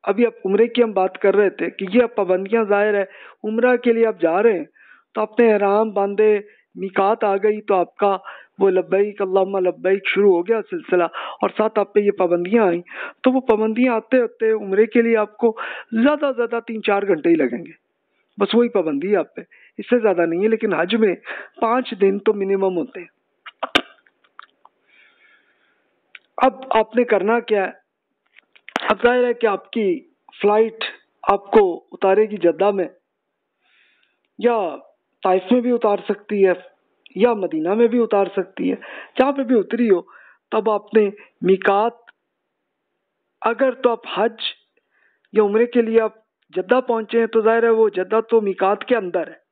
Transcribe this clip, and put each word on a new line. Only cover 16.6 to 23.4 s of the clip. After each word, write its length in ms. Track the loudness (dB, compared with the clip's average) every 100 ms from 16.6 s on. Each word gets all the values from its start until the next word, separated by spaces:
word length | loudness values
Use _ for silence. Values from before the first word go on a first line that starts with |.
तीन 180 | -8 -8
चार 240 | -2 -2
घंटे 240 | 0 -2 2
ही 80 | 2
लगेंगे, 360 | 0 -4 -12 -20 _ _ _ _ _ -6
बस 160 | 0
वही 140 | 2 2
पाबंदी 380 | 0 -2 -4 0
है 80 | 0
आप 160 | -2 -10
पे, 60 | -20 _ _ -16
इससे 200 | 0 2
ज़्यादा 240 | 2 0 0
नहीं 160 | 0
है। 60 | 0
लेकिन 240 | 0 -2
हज 200 | -2 -2 2
में 180 | 0 0 -10 -16 -16 -6
पाँच 340 | -2 -2 -4 0
दिन 220 | 0 2
तो 140 | -2
minimum 400 | -2 -2 0 0
होते 260 | -2 -8 -12
हैं। 80 | -18 _ _ _